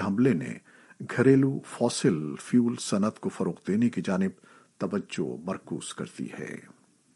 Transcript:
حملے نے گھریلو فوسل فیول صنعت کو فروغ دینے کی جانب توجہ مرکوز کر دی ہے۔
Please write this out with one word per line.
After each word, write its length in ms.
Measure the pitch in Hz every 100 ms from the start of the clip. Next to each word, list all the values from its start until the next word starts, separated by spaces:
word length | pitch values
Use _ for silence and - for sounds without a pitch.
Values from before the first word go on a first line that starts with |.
| 98
حملے 260 | 101 131
نے 200 | 87 - - - - - -
گھریلو 600 | 127 - 123 135 139 139 -
فوسل 640 | - 120 - 139 80 76 71
فیول 360 | - 123 117 123
صنعت 400 | - 101 107 -
کو 100 | -
فروغ 240 | - 90 - -
دینے 220 | 104 120
کی 120 | -
جانب 300 | 90 92 95 - _ - _ -
توجہ 580 | 95 101 - - 69 62 87
مرکوز 480 | 92 - 80 -
کر 120 | - 67 -
دی 80 | - -
ہے۔ 160 | 71 - - _ _ _ _